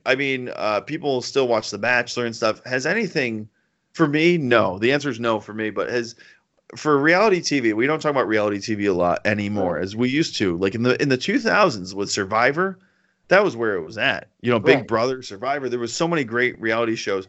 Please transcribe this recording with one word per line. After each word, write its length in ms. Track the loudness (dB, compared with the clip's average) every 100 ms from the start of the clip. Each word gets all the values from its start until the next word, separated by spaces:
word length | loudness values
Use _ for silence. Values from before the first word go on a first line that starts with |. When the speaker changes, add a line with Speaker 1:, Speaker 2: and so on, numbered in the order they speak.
| 0
Speaker 1:
I 80 |
mean, 380 | 0 0 -2 -6 -4
uh, 260 | 0 0
people 400 | -2 -6 -2 -2
still 260 | 0 0 2
watch 240 | 0 -2
The 60 | -4
Bachelor 480 | 0 0 0 -4 -4
and 100 | -2
stuff. 260 | -2 -2 -4
Has 200 | -4 -2
anything, 600 | -2 -2 -2 -2 -4 -10 _ _ _ _
for 140 | 0 2
me, 300 | 4 4 4
no. 400 | 4 4 4 2
The 140 | 0
answer 180 | 0 -2
is 100 | -4
no 200 | -2 -2
for 140 | -4
me, 160 | -8 -6
but 200 | -4 -2
has, 260 | -4 -4 -12 -20 _ _ _ _ -6
for 220 | 2 4
reality 440 | 4 4 4 2
T 180 | 0 2
V, 140 | 2
we 120 | 2 0
don't 140 | 0
talk 100 | 0
about 160 | 0 2
reality 320 | 2 0 -2
T 160 | -4 -2
V 100 | 0
a 80 |
lot 260 | 2 2 0 0
anymore 500 | -2 -2 -2 -2 -2
Speaker 2:
Right. 80 |
Speaker 1:
as 100 | -6 -2
we 120 | -2
used 300 | 0 -2 0
to. 200 | -2 0
Like 160 | -2
in 100 | 0
the, 180 | 0 2
in 80 | 2
the 80 | 0
two 200 | 0 -2
thousands 560 | 2 2 2 0 -10
with 160 | -6 -4
Survivor, 680 | -4 -2 2 2 2 -4 -6 _ _ _ _ 2
that 160 | 4
was 140 | 4 0
where 180 | -2 -2
it 60 |
was 160 | -6 -4
at. 320 | -2 -2 -8 _
You 100 | 0
know, 80 | 2
Big 180 | 4 2
Speaker 2:
Right. 100 | 2
Speaker 1:
Brother, 340 | -2 0 -4
Survivor. 480 | -10 -8 -4 -4 -4
There 100 | -4
was 140 | -4
so 140 | -2 0
many 160 | 0
great 360 | -2 0 0 0
reality 360 | -2 0 0 -2
shows. 320 | -2 -4